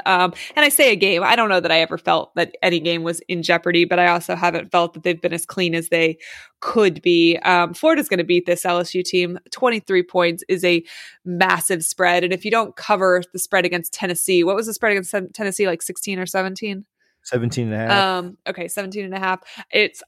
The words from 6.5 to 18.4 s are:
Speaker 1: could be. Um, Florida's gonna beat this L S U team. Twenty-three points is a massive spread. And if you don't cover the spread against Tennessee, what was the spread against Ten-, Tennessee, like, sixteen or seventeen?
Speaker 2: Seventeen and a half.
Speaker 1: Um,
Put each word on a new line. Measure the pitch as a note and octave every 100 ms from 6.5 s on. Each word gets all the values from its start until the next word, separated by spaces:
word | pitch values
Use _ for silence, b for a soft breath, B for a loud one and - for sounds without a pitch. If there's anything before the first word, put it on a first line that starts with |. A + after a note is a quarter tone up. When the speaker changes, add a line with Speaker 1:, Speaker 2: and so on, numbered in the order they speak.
| _
Speaker 1:
could | - A3+ G3+ D#3
be. | F3+ E3+ E3 E3+
Um, | - F3+ E3+
Florida's | F3 D#4 D#4 C#4
gonna | F#3
beat | E3 F3 F3
this | F3
L | F3+ F3
S | F3
U | F#3
team. | F3+ F3+ F3 F3+ -
Twenty-three | - B3+ A3+ - F#3+
points | F3+ F3 F3 E3+ -
is | F3+
a | F3 E3+ E3 B B B
massive | F3+ F3 F#3 F3+ - F3+
spread. | D#3+ - F3+ F3+
And | F3+
if | F3+
you | G#3
don't | A3+ G#3+ -
cover | - G#3 F#3 F3+ F3
the | F#3
spread | - G3
against | F3 F3 E3
Tennessee, | - F#3+ F3 - F3+
what | E3+ G3
was | A3
the |
spread | G#3+ A3+
against | G3 F#3
Ten-, | G#3 F#3
Tennessee, | - G3+ F#3 G3
like, | F3
sixteen | - F#3 - F#3+
or | F#3
seventeen? | F#3+ F#3+ F#3+ G#3+ G3 G3+ _ _ _
Speaker 2:
Seventeen | - B2+ A#2 A#2 A#2
and |
a | G#2+
half. | A2+ G3+ F#3+ F#3
Speaker 1:
Um, | F3+ G3